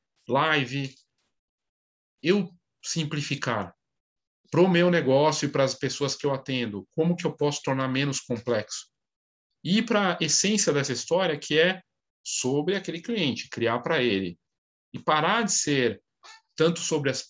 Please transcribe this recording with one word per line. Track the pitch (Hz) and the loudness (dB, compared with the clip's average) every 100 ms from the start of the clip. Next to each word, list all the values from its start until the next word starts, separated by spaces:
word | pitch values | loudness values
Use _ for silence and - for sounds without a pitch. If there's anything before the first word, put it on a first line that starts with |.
| _ _ - | _ _ -2
Live. | 127 156 151 123 139 135 - _ _ _ _ _ _ _ _ _ _ _ _ | 0 2 0 0 -4 -8 -10 _ _ _ _ _ _ _ _ _ _ _ _
Eu | 151 202 - - _ _ | 0 2 0 -8 _ _
simplificar | - 165 151 151 - 139 - 113 92 - _ _ _ _ _ _ _ | -8 -6 -4 -4 -4 -4 -2 -4 -4 -12 _ _ _ _ _ _ _
pro | 151 190 | 4 6
meu | 170 180 | 6 4
negócio | 170 135 135 151 147 147 | 4 4 4 4 2 0
e | |
pras | 143 135 | 0 0
pessoas | - 135 - 139 | 0 -6 -2 -4
que | - | -2
eu | 143 | -2
atendo, | 135 - 127 117 101 92 | -2 -2 -4 -4 -6 -8
como | - 165 170 | -2 0 0
que | 160 | -2
eu | - | 0
posso | 147 143 | -2 -2
tornar | - 131 131 | -2 -2 0
menos | 131 143 135 | 0 -2 -4
complexo? | - 120 123 113 104 - - _ _ _ _ _ _ _ | -6 -6 -2 -2 -2 -10 -14 _ _ _ _ _ _ _
Ir | 147 208 | 0 0
pra | 233 220 190 175 | 2 2 0 0
essência | 160 - 190 214 - | 0 0 2 2 2
dessa | 143 135 | 0 -2
história, | 123 - 170 185 143 | -4 -2 0 0 -2
que | - 151 | -2 2
é | 175 190 - _ _ _ | 2 0 -10 _ _ _
sobre | - - 127 143 151 196 | -8 -4 0 0 0 -2
aquele | 190 165 | -4 -8
cliente, | 175 226 156 110 - | -6 -2 0 -2 -6
criar | - 113 120 | -4 0 0
pra | 165 160 | 0 0
ele. | 123 98 95 85 _ _ _ _ _ | 2 0 -2 -8 _ _ _ _ _
E | - | -6
parar | - 156 160 220 | 0 2 2 2
de | 214 | 0
ser | - - 143 120 98 _ _ - - _ | 0 0 2 2 -2 _ _ -20 -20 _
tanto | - 160 170 | 0 0 0
sobre | - 156 135 | -2 -2 -2
as | 131 | -4